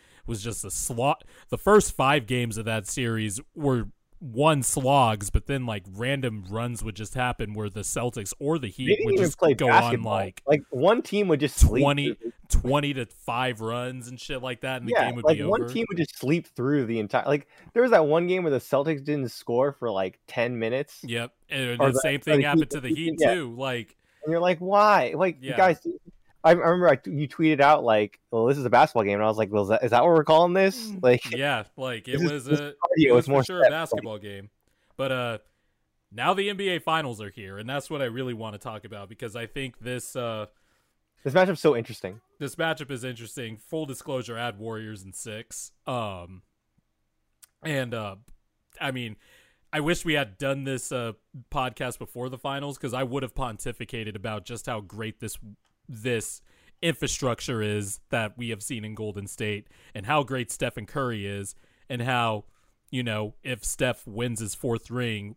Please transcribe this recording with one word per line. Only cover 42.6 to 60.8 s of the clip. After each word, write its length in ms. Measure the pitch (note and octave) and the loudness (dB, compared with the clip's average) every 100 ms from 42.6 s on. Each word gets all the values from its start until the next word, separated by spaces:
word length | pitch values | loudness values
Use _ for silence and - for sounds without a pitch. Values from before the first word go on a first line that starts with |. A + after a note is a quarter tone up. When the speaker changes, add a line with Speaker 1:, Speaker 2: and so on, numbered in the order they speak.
| E3 D#3 C#3 | -4 -4 -6
Speaker 1:
is 120 | C3 | -10
interesting. 540 | B2+ A#2 A2+ - A2+ G#2+ | -10 -10 -12 -12 -12 -12
Full 280 | - D#3+ D3 | -10 -8 -8
disclosure, 520 | B2 - C3 A#2 A2+ | -10 -8 -6 -6 -6
I 80 | A#2+ | -6
had 140 | G2+ | -6
Warriors 440 | A2+ A2 A2 G#2 | -10 -10 -10 -14
in 100 | F#2 | -16
six. 580 | - A#2 G#2+ - - - _ - | -14 -12 -14 -14 -16 -16 _ -8
Um, 580 | B2+ G#2+ F#2 F2 F#2 _ _ _ _ _ _ _ _ _ _ - _ | -6 -6 -8 -14 -20 _ _ _ _ _ _ _ _ _ _ -20 _
and, 300 | D#3 C#3 B2 | -6 -4 -4
uh, 240 | A#2 G#2 G2 - - _ _ _ - | -6 -8 -12 -18 -20 _ _ _ -8
I 120 | C#3+ | -6
mean, 260 | B2+ A#2 - _ _ _ _ _ | -6 -8 -12 _ _ _ _ _
I 80 | D#3 | -4
wish 240 | D3+ E3+ E3+ | 0 0 0
we 80 | |
had 240 | D3+ B2 F#2 | 0 -2 -4
done 260 | C#3 C#3 | -4 -2
this, 300 | C3+ C3 - | -4 -6 -4
uh, 200 | B2+ A#2 G#2 _ C3 - | -6 -6 -8 _ -20 -8
podcast 480 | C#3+ B2+ - C3 - | -4 -4 -4 -8 -8
before 300 | A2+ A#2+ B2+ | -12 -10 -10
the 80 | B2+ | -8
finals, 400 | C#3+ C#3 C#3+ C3 | -6 -6 -6 -8
'cause 160 | C3+ | -6
I 100 | B2 | -4
would 180 | C3 C3+ | -4 -4
have 120 | C3 - | -6 -6
pontificated 800 | B2+ G#2+ B2 - A2+ A#2 G#2+ G2+ | -6 -6 -10 -10 -10 -8 -8 -8
about 300 | A2 G#2 - | -8 -8 -10
just 200 | A#2 - | -12 -8
how 140 | A2+ | -8
great 400 | F#2+ G#2 A2 - | -10 -10 -10 -10
this, 180 | A2 - A2 G#2 _ _ - | -12 -12 -16 -20 _ _ -16
this 520 | A2+ B2 A2+ - - _ _ _ _ | -8 -2 -2 -4 -12 _ _ _ _
infrastructure 800 | E3+ - C#3 - C3 A#2 - A#2 | -2 -2 -4 -2 -2 -2 -4 -2
is 380 | G#2+ G#2 G2+ - - | -2 -2 -4 -10 -4
that 280 | A#2+ G#2+ A#2+ | -4 -4 -6
we 120 | A#2+ | -8
have 140 | G#2 | -8
seen 220 | - A#2 G#2+ | -8 -8 -8
in 100 | A2 | -8
Golden 320 | G#2+ G2+ G2 | -8 -8 -10
State, 400 | - G#2+ G#2 - _ - | -6 -4 -4 -8 _ -16
and 120 | A2+ G2+ | -8 0
how 180 | D3+ | 0
great 280 | C3 C3 A#2+ | 0 -4 -6
Stephen 340 | - B2+ - | -4 -6 -6